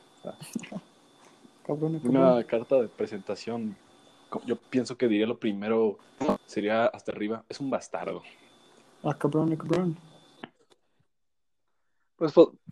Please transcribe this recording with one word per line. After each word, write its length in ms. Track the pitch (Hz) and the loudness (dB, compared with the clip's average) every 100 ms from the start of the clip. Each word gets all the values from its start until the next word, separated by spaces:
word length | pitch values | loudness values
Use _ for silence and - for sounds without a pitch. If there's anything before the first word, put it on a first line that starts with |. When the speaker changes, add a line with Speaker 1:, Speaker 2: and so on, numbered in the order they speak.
| - _ | -20 _
Speaker 1:
O 40 | |
sea, 120 | - - - - - 202 - _ _ _ - - - _ - | -16 -16 -12 -12 -10 -14 -16 _ _ _ -20 -20 -20 _ -8
Speaker 2:
Cabrón, 340 | 147 156 160 | -4 -4 -2
Speaker 1:
una 160 | 123 135 | 2 4
Speaker 2:
cabrón. 220 | 131 123 | 6 4
Speaker 1:
carta 360 | 110 117 120 135 | 2 -2 2 2
de 60 | 110 | 0
presentación, 880 | - 107 104 95 98 - 117 110 98 _ _ _ _ _ | -4 -8 -6 -8 -8 -8 -6 -8 -10 _ _ _ _ _
co-, 120 | 113 120 | -8 -6
yo 100 | 117 | -6
pienso 400 | - 127 117 123 | -4 -4 -2 0
que 120 | 120 | 2
diría 180 | 104 110 | 2 0
lo 120 | 117 | -2
primero, 600 | 113 101 104 113 110 101 - - 139 - - | -4 -2 0 2 2 0 -10 -4 -2 -2 -4
sería 400 | - 101 113 117 | -4 -2 2 0
hasta 260 | 104 - | -2 -8
arriba, 320 | 101 104 113 - | -6 -6 -6 -10
es 120 | - | -8
un 100 | 139 | -4
bastardo. 520 | 117 - 90 90 87 - - - _ _ - _ _ | -4 -6 -10 -8 -10 -12 -20 -20 _ _ -20 _ _
Speaker 2:
Ah, 100 | 156 | -6
cabrón, 400 | 139 147 151 160 160 | -2 -2 0 0 -2
cabrón. 400 | 151 165 185 160 - - - - - _ _ _ _ _ _ _ _ _ _ _ _ _ _ _ _ - | -2 0 0 -4 -10 -20 -20 -20 -20 _ _ _ _ _ _ _ _ _ _ _ _ _ _ _ _ -4
Speaker 3:
Pues, 160 | 160 | 4
po-, 200 | 170 165 - - | 8 8 6 2